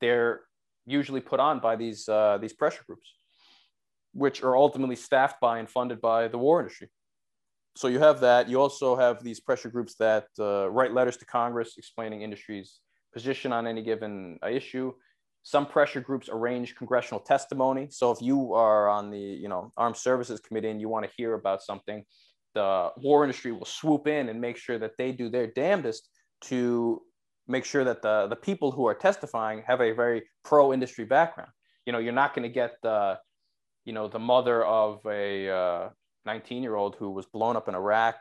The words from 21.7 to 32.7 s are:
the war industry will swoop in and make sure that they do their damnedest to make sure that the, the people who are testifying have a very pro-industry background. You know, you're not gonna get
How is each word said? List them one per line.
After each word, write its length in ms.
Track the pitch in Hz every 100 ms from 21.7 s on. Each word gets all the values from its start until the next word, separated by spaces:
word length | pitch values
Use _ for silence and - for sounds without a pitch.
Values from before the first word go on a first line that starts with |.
| 98 - 107 - _ _ _ _
the 380 | 110 98 95 87 -
war 260 | 139 147
industry 300 | 143 120 127
will 120 | 104 -
swoop 420 | - 156 147 147
in 220 | 151 123
and 100 | 113
make 180 | 120 117
sure 200 | - 117
that 200 | 110 -
they 140 | 131
do 180 | 127 117
their 180 | 120 113
damnedest 640 | 127 160 202 127 - - _ _ _
to 600 | - 127 120 120 117 - - _ _ _ -
make 200 | 127 -
sure 180 | 143
that 180 | 127 117
the, 260 | 107 107 98
the 80 | 117
people 340 | - 190 143
who 140 | 139 117
are 80 |
testifying 680 | 101 190 202 - 117 110 107 123
have 140 | 127
a 100 | 117
very 320 | 113 120 117 - _ -
pro-industry 580 | 147 135 131 127 -
background. 480 | 110 139 165 - - _ _ _ -
You 60 |
know, 80 | 117
you're 140 | 117
not 200 | 123 139
gonna 140 | 139 117
get 280 | 123 117